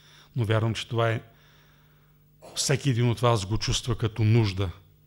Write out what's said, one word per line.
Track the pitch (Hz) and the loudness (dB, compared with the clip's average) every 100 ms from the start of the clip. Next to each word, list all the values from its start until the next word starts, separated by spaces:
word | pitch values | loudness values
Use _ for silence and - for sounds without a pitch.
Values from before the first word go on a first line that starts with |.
| - - - 135 | -20 -20 -10 -4
но | 107 | 0
вярвам, | 110 113 | 2 2
че | 107 - | -2 -4
това | 117 117 | -2 0
е, | 113 - _ _ _ _ _ _ _ _ _ _ _ - - | -2 -8 _ _ _ _ _ _ _ _ _ _ _ -16 -6
всеки | - 139 143 | -2 0 0
един | 117 120 | 0 0
от | 113 | 2
вас | 120 117 95 | 2 2 0
го | 107 | -4
чувства | - - - 113 | -2 -4 -2 -4
като | 110 - | -4 0
нужда, | 107 117 107 95 95 - - _ | 4 4 2 0 -6 -6 -20 _